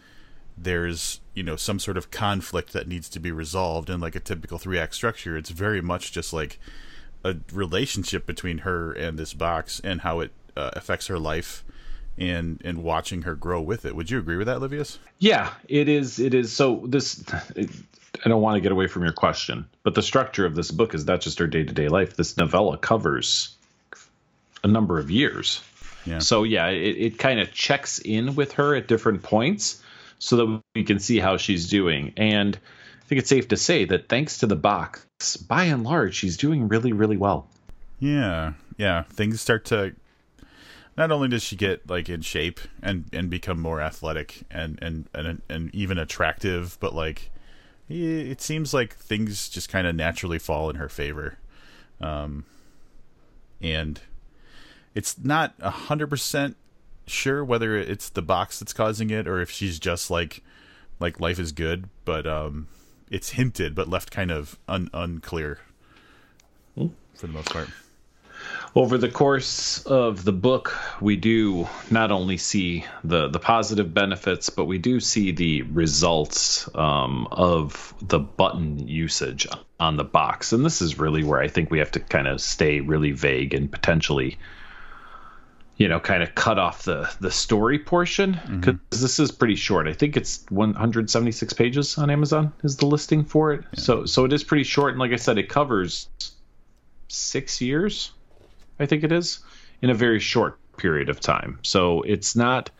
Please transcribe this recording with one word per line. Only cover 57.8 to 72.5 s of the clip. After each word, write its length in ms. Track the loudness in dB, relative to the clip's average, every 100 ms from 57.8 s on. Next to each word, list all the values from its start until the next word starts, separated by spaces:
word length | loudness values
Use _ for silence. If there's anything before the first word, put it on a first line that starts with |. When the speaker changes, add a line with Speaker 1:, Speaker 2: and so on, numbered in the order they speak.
| -2 -6 -6
Speaker 1:
the 100 | -4
box 380 | 0 0 0 -6
that's 160 | -8
causing 340 | 0 0 0 -2
it 160 | -2 -2
or 140 | -2
if 100 | -4
she's 280 | -4 -6 -2
just, 320 | -2 -2 -2
like, 320 | -2 -2 -8 -20 -20 -20 -20 -16 -6
like, 200 | -4 -2
life 180 | -2 -2
is 140 | -4
good, 360 | -4 -2 -4 -6 -10
but, 220 | -4 -4 -2
um, 420 | -4 -4 -8 -12 -16 -20 -20 -10
it's 200 | -8 -4
hinted 440 | -2 -2 -2 -4
but 140 | -4 -4
left 220 | -4 -6
kind 200 | -6 -4
of 280 | -4 -8 -12 -6
un-, 220 | -6 -4
unclear 680 | -6 -6 -8 -8 -6 -6 -8 -16 _ _ -20 _ _ _ _ _ _ _ -6
Speaker 2:
Hmm. 120 | -6 -6 _
Speaker 1:
for 120 | -14 -12
the 60 |
most 180 | -6 -6
part. 180 | -6 -8 -12 -20 _ _ _ -20 -16 -12 -12 2
Speaker 2:
Over 240 | 4 4 4
the 100 | 2
course 720 | 4 4 4 0 -4 -4 -4 2
of 380 | 4 4 2
the 80 | 0
book, 440 | 4 4 4 0 -6 -8 0
we 160 | 2 4
do 500 | 4 4 4 0 -2 -8 0
not 200 | 2 4
only 260 | 2 0 -2
see 480 | 0